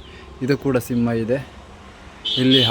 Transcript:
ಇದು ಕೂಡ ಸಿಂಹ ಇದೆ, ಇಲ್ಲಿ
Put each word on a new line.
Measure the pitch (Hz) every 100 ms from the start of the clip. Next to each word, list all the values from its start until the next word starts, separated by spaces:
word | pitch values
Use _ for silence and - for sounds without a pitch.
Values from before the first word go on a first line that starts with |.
| - - - -
ಇದು | 131 139
ಕೂಡ | 139 127 -
ಸಿಂಹ | 120 120 113
ಇದೆ, | 113 135 - - - - - - - - - 127
ಇಲ್ಲಿ | 131 131 117